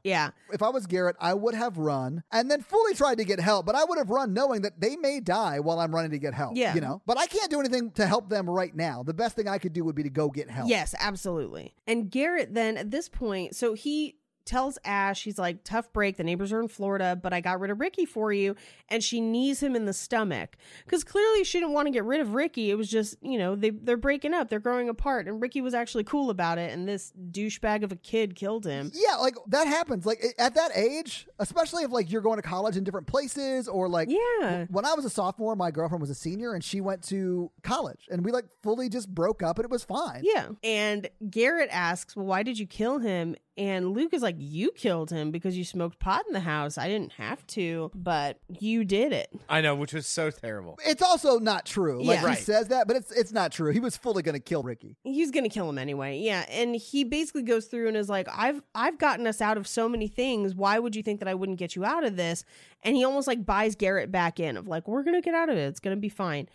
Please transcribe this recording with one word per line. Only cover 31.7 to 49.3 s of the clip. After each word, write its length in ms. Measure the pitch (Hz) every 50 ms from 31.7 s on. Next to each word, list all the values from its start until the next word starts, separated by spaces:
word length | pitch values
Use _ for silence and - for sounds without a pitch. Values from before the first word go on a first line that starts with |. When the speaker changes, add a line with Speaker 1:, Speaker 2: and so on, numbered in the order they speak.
| 330 339 311
Speaker 2:
if, 80 | 247
like, 180 | 247 240 190 160
you're 120 | 214 220
going 160 | 196 220 226
to 40 | 208
college 360 | - 156 185 185 208 220 175
in 80 | 190 196
different 220 | 196 180 190 143
places 600 | - - 277 285 247 - 285 277 269 262 262 220
or, 220 | - 190 185 185 180
like, 180 | 175 165 160 226
Speaker 1:
Yeah. 80 | 311 415 466 480 480 427
Speaker 2:
w-, 280 | 311 190 175 175 170 180
when 160 | 175 196 233
I 80 | 294 320
was 100 | 302 269
a 60 | 214
sophomore, 480 | - 220 185 185 - - 220 220 220
my 140 | 196 180 170
girlfriend 280 | 151 160 165 156 175 170
was 100 | 147 139
a 60 | 135
senior 380 | - - 160 185 208 240 240 208
and 100 | 170 -
she 160 | - 196 196
went 240 | 190 196 196 180 - -
to 420 | 190 196 190 185 180 175 175 - - _ -
college. 440 | - 247 320 254 143 - - - -
And 140 | 185 175 175
we, 80 | 220
like, 140 | 240 247 214 - _ _ -
fully 240 | 208 226 247 254
just 260 | 233 196 247 202 196 180
broke 300 | 170 165 208 220 - 180
up 140 | 165 170
and 80 | 214 233
it 60 | 233
was 120 | 254 233 -
fine. 380 | - 233 269 349 349 - 127 285
Speaker 1:
Yeah. 280 | 403 440 269 - - 208 - -
And 460 | 226 220 208 214 214 208 208 190 - - _ 214 202
Garrett 380 | - 220 233 277 339 339 285 -
asks, 460 | 147 180 175 170 180 - - - -
"Well, 100 | 208 190
why 160 | 190 185 190 220
did 140 | 262 240
you 80 | 214 208
kill 340 | - - - 214 240 277 285
him?" 360 | 233 214 185 175 165 170 - - _ _ _
And 360 | - 202 196 190 185 180 185 202
Luke 200 | 240 320 330 370
is 80 | 285
like, 140 | 240 196 170
"You 320 | 151 139 143 151 165 220 359
killed 380 | - - - 208 175 165 156 156
him 220 | 170 156 151 151
because 260 | 165 170 175 185 180
you 60 | 185 175
smoked 340 | - - 175 170 170 -
pot 280 | _ - 190 196 - -
in 60 | 427 294
the 80 | 190
house. 360 | 165 165 151 151 147 147 147
I 100 | 147 127
didn't 260 | 180 208 208 180 - -
have 320 | - 107 113 151 - -
to, 420 | - - 220 180 165 165 165 160 160 -
but 420 | 185 175 180 165 151 143 143 - - -
you 380 | - 175 - 208 220 226 233 214
did 260 | 185 196 208 254 302
it." 200 | 185 127 - -